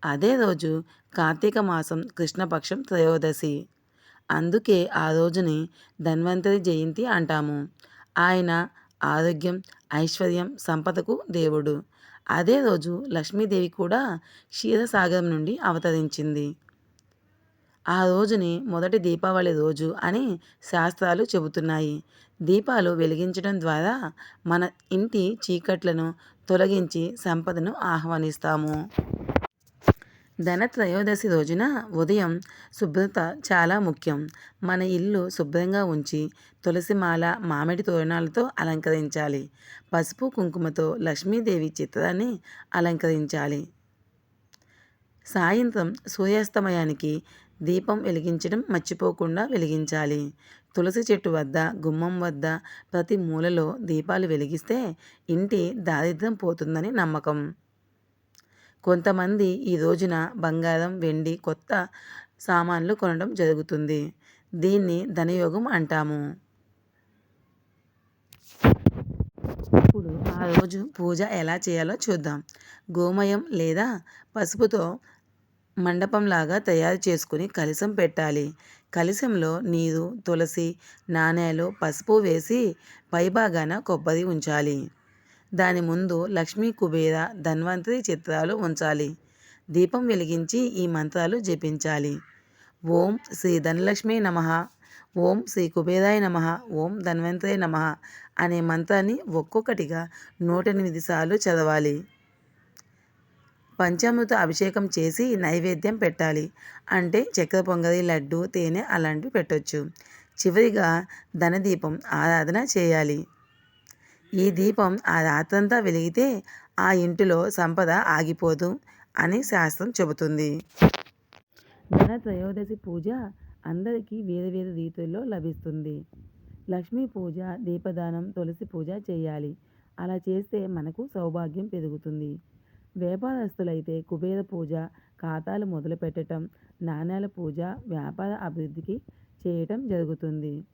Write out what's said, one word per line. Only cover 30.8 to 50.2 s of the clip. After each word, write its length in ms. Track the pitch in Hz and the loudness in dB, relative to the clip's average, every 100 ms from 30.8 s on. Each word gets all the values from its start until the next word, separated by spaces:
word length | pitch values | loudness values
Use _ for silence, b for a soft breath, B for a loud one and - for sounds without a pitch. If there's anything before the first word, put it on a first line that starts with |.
| 208 190 202 202 220 | 0 2 0 0 2
రోజున 560 | 165 147 170 240 269 220 | 2 2 2 0 0 -4
ఉదయం 460 | 165 165 208 180 165 190 B B | -2 2 4 2 -2 -6 B B
శుభ్రత 460 | - 190 151 196 196 | -4 -2 2 0 0
చాలా 600 | 165 240 - 185 170 196 | -2 -4 0 4 4 4
ముఖ్యం. 500 | 196 151 - 143 151 B B B | 2 0 -2 -2 -4 B B B
మన 200 | 185 185 | -2 0
ఇల్లు 460 | 185 180 190 208 180 | 0 0 2 0 -2
శుభ్రంగా 560 | - 156 160 180 196 | -4 -2 0 2 2
ఉంచి 460 | 196 156 143 151 151 b b b | 2 0 -2 -4 -4 b b b
తులసిమాల, 720 | - 175 175 202 180 165 170 - | 0 0 0 0 2 2 2 0
మామిడి 420 | 185 147 156 175 | -2 0 0 0
తోరణాలతో 680 | 208 170 160 170 165 160 247 - | 0 0 2 0 0 0 -2 0
అలంకరించాలి. 920 | 160 160 160 160 151 151 151 143 143 B B B _ | -2 -2 0 0 0 -4 -2 -4 -6 B B B _
పసుపు, 400 | 170 160 - 262 254 | -2 -2 -4 -6 -2
కుంకుమతో 600 | 180 170 160 156 160 233 | -2 -2 -4 -2 -2 0
లక్ష్మీదేవి 760 | 160 147 185 226 220 180 156 - | -2 -2 -2 -2 0 0 -2 -4
చిత్రాన్ని 600 | 151 - 170 180 240 202 B B B | -6 -2 0 0 -2 -6 B B B
అలంకరించాలి. 920 | 180 170 165 165 156 151 156 143 143 180 _ _ _ _ _ _ _ _ _ b b b b _ _ - | -2 0 0 0 0 -2 -4 -4 -4 -8 _ _ _ _ _ _ _ _ _ b b b b _ _ -6
సాయంత్రం 680 | 208 170 208 240 214 170 208 - | 0 2 2 2 0 -4 -4 -12
సూర్యాస్తమయానికి 1120 | - 196 208 214 - 196 175 156 147 156 156 - b b _ | -4 2 2 2 0 0 0 0 -2 -4 -4 -8 b b _
దీపం 400 | 151 180 190 214 | 0 0 2 -2
వెలిగించడం 600 | 202 165 165 165 175 208 262 | 0 -2 -2 -2 -2 -4 -2
మర్చిపోకుండా 760 | 180 - 170 180 170 165 165 240 | -2 -2 -2 -2 0 -2 -2 -2
వెలిగించాలి. 880 | 247 160 156 156 156 151 147 | 0 0 -2 -2 -2 0 -2